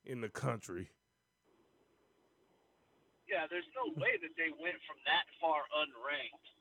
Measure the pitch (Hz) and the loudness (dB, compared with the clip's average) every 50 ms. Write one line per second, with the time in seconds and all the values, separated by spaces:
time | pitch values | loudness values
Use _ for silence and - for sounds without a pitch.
0 | - - 131 120 113 107 - - 139 131 117 107 - - 90 87 95 - _ _ | -10 -8 -6 -4 -4 -4 -4 0 0 0 0 0 -2 -6 -6 -6 -6 -8 _ _
1 | _ _ _ _ _ _ _ _ _ _ _ _ _ _ _ _ _ _ _ _ | _ _ _ _ _ _ _ _ _ _ _ _ _ _ _ _ _ _ _ _
2 | _ _ _ _ _ _ _ _ _ _ _ _ _ _ _ _ _ _ _ _ | _ _ _ _ _ _ _ _ _ _ _ _ _ _ _ _ _ _ _ _
3 | _ _ _ _ _ - 202 170 156 156 175 175 170 - - 262 254 - - 151 | _ _ _ _ _ -2 0 0 0 0 -2 -4 -4 -4 -4 -2 -2 -2 0 0
4 | - - - 359 349 320 320 339 330 320 294 - 165 180 170 - - - - - | 2 2 2 2 0 -6 -4 -2 -2 -2 -2 -2 -4 -4 -4 -6 -10 -14 -12 -4
5 | - 143 156 175 - - - - 170 160 156 147 139 - - 151 151 139 131 113 | 2 4 4 4 4 0 -4 0 2 4 4 4 2 2 2 0 0 0 -2 -6
6 | 123 139 147 139 127 110 - - - - - _ | -2 -2 0 0 -2 -6 -10 -14 -20 -20 -20 _